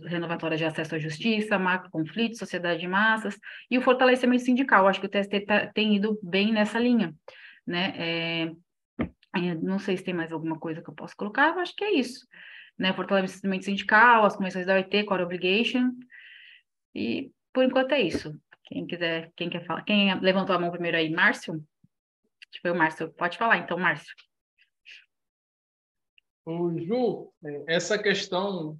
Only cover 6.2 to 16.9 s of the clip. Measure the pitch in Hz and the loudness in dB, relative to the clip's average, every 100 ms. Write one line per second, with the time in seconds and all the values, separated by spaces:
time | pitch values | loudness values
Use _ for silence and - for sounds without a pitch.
6.2 | 175 190 208 220 214 226 247 233 170 151 | -2 0 2 2 2 2 4 4 2 -4
7.2 | - - - - - 175 190 - 165 165 | -20 -20 -20 -16 -6 -2 -2 -4 -4 -2
8.2 | 165 165 165 - _ _ _ - - - | -2 -2 -4 -6 _ _ _ -8 -8 -8
9.2 | _ 185 180 165 180 196 202 185 - 175 | _ -4 -2 -2 -2 -4 -2 -4 -2 -6
10.2 | 165 160 160 156 165 160 165 151 170 - | -4 -6 -6 -6 -6 -10 -12 -16 -16 -10
11.2 | 202 - 302 349 349 - 403 339 - - | -8 0 0 0 -6 -6 -2 0 -2 -6
12.2 | - - - - - - 185 185 185 196 | -18 -20 -20 -20 -20 -4 -2 -2 0 0
13.2 | 190 - 196 185 - 196 - 214 240 233 | 0 -4 -4 -4 -4 -6 4 6 8 8
14.2 | 202 196 185 190 180 190 185 202 208 185 | 6 2 -4 -4 2 2 2 0 0 -2
15.2 | 175 180 180 202 233 254 254 - - - | -2 -2 0 2 2 2 0 -2 -14 -20
16.2 | - - - - _ _ _ | -20 -20 -20 -20 _ _ _